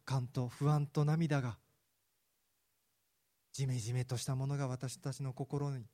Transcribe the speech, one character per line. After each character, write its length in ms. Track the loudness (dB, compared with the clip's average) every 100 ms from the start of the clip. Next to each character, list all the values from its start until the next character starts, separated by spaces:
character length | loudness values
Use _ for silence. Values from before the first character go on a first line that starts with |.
感 220 | -4 -2 0
と 220 | -2 -2
不 220 | 0 4
安 180 | 4 2
と 160 | 2
涙 360 | 2 4 2 2
が、 160 | 0 -6 _ _ _ _ _ _ _ _ _ _ _ _ _ _ _ _ _ _ _
ジ 160 | -2 0
メ 100 | 0
ジ 140 | 0
メ 120 | 0
と 120 | 0 -2
し 80 |
た 100 | 0
も 120 | 0 0
の 100 | 0
が 100 | 0
私 320 | -2 -6 -6
た 160 | -6
ち 80 | -4
の 100 | -6
心 380 | -4 -4 -2 -2
に 160 | -4 -8